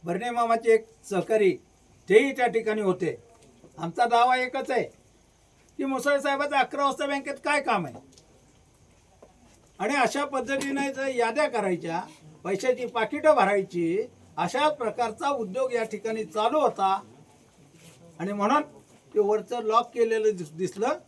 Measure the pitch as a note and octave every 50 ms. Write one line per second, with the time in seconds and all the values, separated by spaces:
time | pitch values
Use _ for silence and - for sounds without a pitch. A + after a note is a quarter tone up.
0 | - E3 E3+ F#3+ A3+ A#3+ A#3+ A#3+ A#3 A#3 A3+ A3+ A3+ A3+ A3+ A3 A3 - - _
1 | _ - G3 F#3 F3 - A3 A3 G#3 F#3 - - - _ _ _ _ _ - _
2 | _ - F#3 A3 C4 C#4 C4+ C4+ B3 A#3+ F3 A3+ A3 G#3+ G#3+ G#3+ G#3 F#3+ F3+ F3+
3 | F3+ D#3 B2+ - - - - - - - - _ - - _ - D#3+ E3+ E3+ -
4 | A#3+ A#3 A#3+ A#3 A#3+ B3+ B3+ B3+ B3+ B3 - C4+ C4+ - C4 A#3 - - - _
5 | _ _ _ _ _ _ _ _ _ _ _ _ _ _ _ - C#4 C4+ C4+ B3
6 | A#3+ C#4+ C#4+ C#4 C#4 C#4+ C#4 C#4 C#4+ C#4+ C#4+ C#4 C4 A3 - C#4 C#4 C#4 C4+ -
7 | C#4+ C#4 C#4 C#4 C#4 D4 C#4+ C#4+ - D4 D4 D4 C#4 C4+ A#3 G3+ E3+ C#3 A#2 -
8 | - - - - _ _ _ _ _ _ _ _ _ _ _ _ _ _ _ _
9 | _ _ _ _ - - _ _ _ _ _ _ _ _ _ _ F#3 G#3+ C#4 C#4
10 | B3+ A3+ - C#4 C#4+ C#4+ C#4+ C4 B3+ G#3 C#4 C4+ C#4 C#4 C#4 C#4 C#4 C#4 C4+ C4
11 | C4+ C4+ C4 A#3+ A#3 A#3 A3+ C#4 D4+ C#4+ A#3+ A#3 G3 F#3+ F3+ D#3+ D#3+ E3 E3 F3
12 | - - - - - - - - - F3 G3 F3+ - B3+ B3 B3+ B3 A3+ - A#3+
13 | A3 G#3+ - D4 C4+ D#4 D4+ C4 G3+ F#3+ G3+ G3+ F#3+ - - F3 E3+ E3 E3+ G3+
14 | A#3+ B3+ - - - - - - E3+ F3+ - C4 C#4+ D4+ D4 - B3+ G#3+ - -
15 | A#3+ A3+ G#3+ - B3+ C#4 C#4+ C4+ A3+ F#3+ F#3 B3+ C4 B3+ B3 A#3 A3+ A3 G#3 G3+
16 | - A3 A3 A3+ G#3+ G#3 - G#3+ G#3+ A#3 C4+ D#4 D4 - - - G3 F#3+ F#3+ F#3+
17 | - - - - - _ - _ _ _ _ _ - - _ - - - - -
18 | - - - - D#3+ G3 G#3 G#3 G3+ G#3 - D4 D4+ - - - - _ - -
19 | _ _ - G#3 G#3 G3+ G#3+ G#3+ F#3 - A#3+ A#3+ A3 A3 G#3+ A3 B3 B3 - A#3
20 | A#3 A3+ A3 A3 G#3+ A3 G#3+ F3+ F3+ D3+ D3+ D#3+ F#3 E3+ - G3 G#3 B3+ D#4 D#4
21 | -